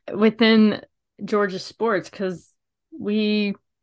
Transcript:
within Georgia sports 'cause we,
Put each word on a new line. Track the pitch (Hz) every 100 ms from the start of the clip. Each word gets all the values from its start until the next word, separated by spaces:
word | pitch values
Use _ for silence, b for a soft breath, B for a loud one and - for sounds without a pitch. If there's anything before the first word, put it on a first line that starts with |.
| -
within | - 220 220 220 226 214 - - _ _ -
Georgia | 202 208 202 185
sports | - - 226 190 156
'cause | - 190 170 - _ _ _ _ 311
we, | 202 214 208 214 208 202 _ _